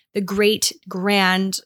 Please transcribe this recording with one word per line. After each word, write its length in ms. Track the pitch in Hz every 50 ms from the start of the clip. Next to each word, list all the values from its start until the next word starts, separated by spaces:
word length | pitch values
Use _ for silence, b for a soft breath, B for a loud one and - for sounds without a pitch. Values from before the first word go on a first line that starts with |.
| b b -
the 60 | 208
great, 520 | 196 180 196 196 208 208 220 - - - - - -
grand, 720 | 185 190 185 180 202 202 196 190 185 185 185 190 190 185 - -